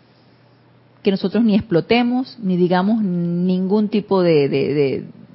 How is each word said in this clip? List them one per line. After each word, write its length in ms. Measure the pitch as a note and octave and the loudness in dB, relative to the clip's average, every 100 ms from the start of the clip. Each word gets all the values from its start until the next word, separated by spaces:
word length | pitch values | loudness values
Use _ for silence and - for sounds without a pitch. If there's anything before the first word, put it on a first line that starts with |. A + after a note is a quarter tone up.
| _ _ _ _ _ _ _ _ _ _ | _ _ _ _ _ _ _ _ _ _
que 80 | G#3 | -2
nosotros 320 | F#3+ F#3+ G#3+ | -2 -2 0
ni 120 | A#3 G3+ | 2 2
explotemos, 800 | - E3 - A#3 A#3+ B3 C4 - | 2 0 2 0 0 -2 -6 -6
ni 160 | F#3+ F3 | -2 0
digamos 440 | F3 F3+ F#3+ A3+ | 2 2 0 0
ningún 880 | G3 F3 E3+ F3 F#3 F#3 F#3 G#3+ G#3 | -2 -2 -2 -2 0 0 0 0 0
tipo 320 | G#3 G3+ G3 | -2 0 0
de, 280 | F3 D#3 C#3 | 4 2 2
de, 240 | C#3 - | 0 -2
de, 320 | D3 C#3 - - - - | 0 0 -2 -8 -18 -20